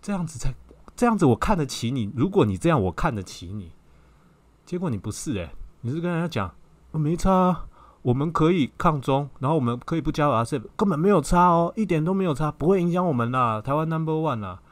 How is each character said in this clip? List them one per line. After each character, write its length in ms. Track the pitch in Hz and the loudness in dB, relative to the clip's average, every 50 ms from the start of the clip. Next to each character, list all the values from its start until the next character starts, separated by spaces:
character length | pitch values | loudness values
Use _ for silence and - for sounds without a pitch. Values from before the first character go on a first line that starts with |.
这 120 | - - 202 | -6 -6 -6
样 120 | 185 180 | -4 -4
子 120 | - - 120 | -6 -8 -4
才， 160 | - 135 127 - - - - _ - - _ | -4 -4 -4 -4 -14 -20 -20 _ -20 -20 _
这 100 | - 240 | 0 2
样 120 | 240 220 196 | 2 4 4
子 80 | 175 | 4
我 100 | 135 117 | 4 4
看 220 | - - - 214 170 | 4 2 0 0 0
得 80 | 151 | 0
起 240 | 127 - - - 113 | -4 -6 -6 -4 -4
你， 220 | 131 135 110 98 - | -2 -2 -4 -4 -2
如 140 | 120 - 196 | -2 -2 2
果 160 | 196 202 147 | 4 4 4
你 120 | 107 95 90 | 4 2 0
这 120 | - 170 | 0 2
样， 120 | 165 139 95 | 2 2 2
我 80 | 92 | 0
看 220 | 85 - - 170 123 | -2 -2 -2 -2 -2
得 100 | 104 92 | -4 -8
起 240 | - - - - 85 | -10 -14 -16 -14 -12
你。 240 | 98 107 95 82 - - _ _ - - - _ _ _ _ _ _ _ _ _ _ _ _ | -12 -12 -12 -14 -18 -20 _ _ -20 -20 -20 _ _ _ _ _ _ _ _ _ _ _ _
结 120 | - - 180 | -8 -8 -4
果 120 | 180 170 | -4 -4
你 100 | 120 98 | -4 -4
不 100 | - 110 | -6 -8
是 260 | 101 - - 104 127 95 | -10 -8 -6 -6 -6 -6
欸， 120 | 85 76 - - - - - _ | -6 -8 -12 -14 -16 -16 -16 _
你 80 | - 117 | -8 -6
是 100 | 131 165 | -6 -4
跟 120 | 170 175 | -4 -4
人 100 | 175 160 | -2 -2
家 60 | 170 175 | -4 -4
讲 260 | - 120 98 - - - - _ - _ _ - | -4 -4 -4 -4 -8 -14 -20 _ -20 _ _ -8
，“哦， 80 | - 160 | -4 -2
没 160 | 151 151 170 | 0 0 0
差 160 | 165 - 190 | 2 2 4
啊， 340 | 190 185 185 180 180 - - - - - - - - _ | 4 4 4 4 2 0 -4 -12 -12 -20 -20 -20 -20 _
我 120 | - 127 120 | 0 0 0
们 180 | 131 143 170 | 2 0 -2
可 200 | 160 - 160 160 | 0 2 2 4
以 200 | 185 185 139 107 _ - | 4 2 0 -2 _ 0
抗 240 | - 175 156 143 | 0 0 0 0
中， 280 | 123 - 135 135 143 135 - - | 0 0 0 0 0 -4 -8 -6
然 100 | 131 131 | -2 0
后 60 | 160 | 0
我 40 | 160 | 0
们 180 | 127 117 117 123 | 0 0 -2 -4
可 180 | - - 170 165 | -6 -6 -6 -4
以 40 | |
不 100 | 156 156 | -2 -4
加 140 | 147 - 147 147 | -2 0 0 2
入 40 | |
R 140 | 135 110 117 | 2 0 0
C 120 | - - 135 | -2 -4 -6
E 20 | |
P， 100 | 107 - - | -6 -8 -2
根 120 | - 220 202 | 0 0 0
本 100 | 170 143 | 2 2
没 120 | 160 202 | 2 4
有 100 | 208 175 | 4 4
差 300 | 139 - 185 175 175 175 | 4 4 4 4 6 6
哦， 240 | 170 170 170 170 - | 6 4 2 0 -2
一 100 | - 220 | -4 -2
点 180 | 180 175 156 151 | 0 0 0 0
都 100 | 170 190 | 0 0
没 100 | 196 190 | 0 0
有 100 | 180 147 | 0 0
差， 180 | 127 156 151 | 0 -2 -4
不 160 | 151 - 139 156 | -4 0 2 2
会 140 | 196 190 | 4 4
影 100 | 175 175 | 2 0
响 140 | 165 180 185 | 0 0 0
我 60 | 180 | 0
们 180 | 147 120 117 117 | 0 0 0 0
啦， 300 | 127 131 123 117 110 107 | 0 0 0 0 0 -2
台 120 | 104 131 139 | -2 -2 -2
湾 160 | 151 160 160 | -2 0 -2
number 240 | 160 160 160 156 156 | -2 -2 -2 -2 -2
one 260 | 156 160 160 131 110 | -2 -2 -2 -2 -4
啦。” 220 | 104 92 90 90 _ _ | -6 -8 -10 -14 _ _